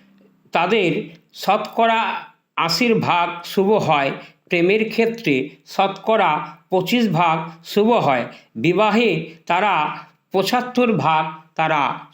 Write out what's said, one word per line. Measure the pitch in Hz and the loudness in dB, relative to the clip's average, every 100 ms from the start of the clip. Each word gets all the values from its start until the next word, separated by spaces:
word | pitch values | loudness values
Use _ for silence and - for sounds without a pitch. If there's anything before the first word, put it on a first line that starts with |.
| _ _ _ _ _ | _ _ _ _ _
তাদের | 170 175 220 180 170 - - _ | 0 2 2 0 -2 -6 -14 _
শতকরা | - - 202 - - 226 226 196 - - _ _ - | -8 -2 0 -2 0 0 2 -2 -6 -10 _ _ -4
আশির | 160 160 240 208 | -2 0 2 2
ভাগ | 151 170 175 - - | 2 0 0 -4 -6
শুভ | - 190 214 | -2 2 2
হয়, | 131 147 139 135 - _ _ | 2 2 0 -4 -12 _ _
প্রেমের | 175 175 214 220 | 0 2 2 0
ক্ষেত্রে | - 226 226 - 131 143 - _ | 0 -2 0 -2 -2 -2 -10 _
শতকরা | - 190 196 - 220 180 151 - - _ | -2 -2 -2 -2 2 2 0 -6 -14 _
পঁচিশ | 185 180 240 226 | -2 0 0 0
ভাগ | 160 175 160 160 - - | 2 2 0 -4 -14 -6
শুভ | - 214 233 | 0 2 2
হয়, | 147 131 117 - _ 113 | 2 0 -2 -10 _ -4
বিবাহে | 135 180 214 208 233 165 165 - - | -2 2 2 4 2 0 -6 -16 -2
তারা | 233 202 175 151 - - _ _ | 0 2 0 -2 -6 -16 _ _
পঁচাত্তর | 185 190 247 208 - 247 190 | -2 0 0 -2 0 2 2
ভাগ | 143 160 156 - - - | 2 0 0 -8 -16 -4
তারা | 160 151 131 - - | 0 0 0 -4 -12